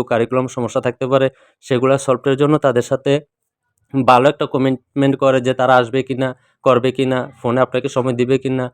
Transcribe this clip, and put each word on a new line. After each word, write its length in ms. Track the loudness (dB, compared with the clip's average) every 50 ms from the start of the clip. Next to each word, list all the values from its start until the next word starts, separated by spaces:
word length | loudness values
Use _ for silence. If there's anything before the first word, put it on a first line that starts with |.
| -2
কারিকুলাম 440 | 0 -2 -2 -2 -2 -2 -4 -4
সমস্যা 340 | -4 -6 -6 -6 -4 -4 -4
থাকতে 260 | -4 -4 -4 -4 -4
পারে, 200 | 0 0 2 0 0 -4 _ _ _ _ _ -6
সেগুলা 320 | -4 -2 0 2 2 0 0
সলভের 380 | 0 0 -2 0 0 -2 0
জন্য 180 | 0 0 0 0 0
তাদের 240 | 0 0 0 0 -2
সাথে 300 | -2 -4 -4 -2 -2 -2 -2 -4 _ _ _ _ _ _ _ _ _ _ _ _ _ -4
ভালো 320 | 0 4 4 6 6 6 2
একটা 160 | 0 0 -4
কমিটমেন্ট 680 | -4 -2 -2 0 -2 -2 -4 _ _ -4 -2 0 0 0
করে 220 | 2 2 2 2 2
যে 120 | 0 -2 -2
তারা 200 | 0 2 4 4
আসবে 240 | 4 4 2 -2 -4 -4
কি 120 | -4 -4
না, 140 | -4 -4 -6 -6 _ _ _ _ _ 2
করবে 260 | 2 2 2 2 0 -2
কি 120 | -2 -2
না, 120 | -2 -2 -2 -4 -6 -10
ফোনে 240 | -8 -4 -2 0 0
আপনাকে 280 | 0 0 -2 -4 -6 -4
সময় 260 | -4 -4 -4 -2 -2
দিবে 220 | -2 0 0 0 -2
কি 120 | -2 -4
না 140 | -4 -4 -6 -8